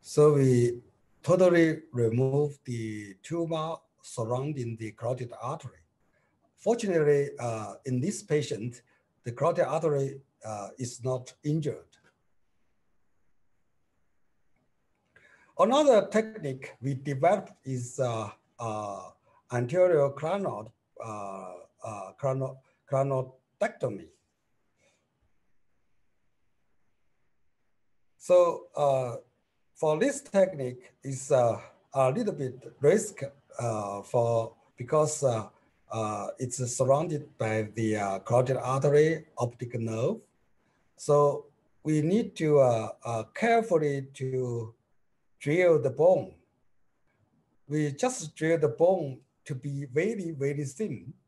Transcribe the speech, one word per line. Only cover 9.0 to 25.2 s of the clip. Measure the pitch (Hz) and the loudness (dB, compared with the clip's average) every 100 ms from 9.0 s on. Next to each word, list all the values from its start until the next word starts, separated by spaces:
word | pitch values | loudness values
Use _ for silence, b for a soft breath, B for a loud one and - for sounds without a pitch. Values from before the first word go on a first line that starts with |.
| _ _ | _ _
the | - | -14
carotid | 117 156 170 135 | -4 -2 0 -2
artery, | 156 160 143 135 - _ _ | 0 0 -2 -2 -8 _ _
uh, | 113 107 98 - | -12 -10 -12 -10
is | 117 - | -10 -8
not | 123 127 123 - | -6 -6 -8 -10
injured. | 147 156 147 - - _ _ _ _ _ _ _ _ _ _ _ _ _ _ _ _ _ _ _ _ _ _ _ _ _ _ _ _ _ _ _ _ b b b b - | -4 -2 -4 -8 -14 _ _ _ _ _ _ _ _ _ _ _ _ _ _ _ _ _ _ _ _ _ _ _ _ _ _ _ _ _ _ _ _ b b b b 0
Another | 190 269 294 220 - | 4 6 6 6 4
technique | 214 220 214 147 131 - - | -2 -2 -6 -10 -10 -14 -10
we | 131 | -8
developed | 131 143 135 170 196 185 - 135 | -6 -6 0 2 2 -2 -16 -8
is, | 127 120 - | -8 -8 -4
uh, | 127 113 104 - _ _ | -4 -4 -8 -12 _ _
uh, | 117 107 104 98 92 _ b b _ | -8 -8 -8 -12 -16 _ b b _
anterior | 123 120 175 185 165 139 | -4 -2 4 6 6 4
cranial, | 139 156 196 185 104 113 _ _ - | 0 -4 -2 -4 -6 -14 _ _ -14
uh, | 113 107 101 95 92 90 - _ | -12 -10 -10 -12 -14 -16 -20 _
uh, | 113 104 95 - | -12 -10 -12 -6
cranial, | 135 131 131 135 _ _ _ | -4 -2 -6 -10 _ _ _
craniotomy. | 135 139 135 123 - _ _ 226 - 127 98 - _ _ _ _ _ _ _ _ _ _ _ | -2 0 -2 -4 -12 _ _ -4 -4 -8 -8 -14 _ _ _ _ _ _ _ _ _ _ _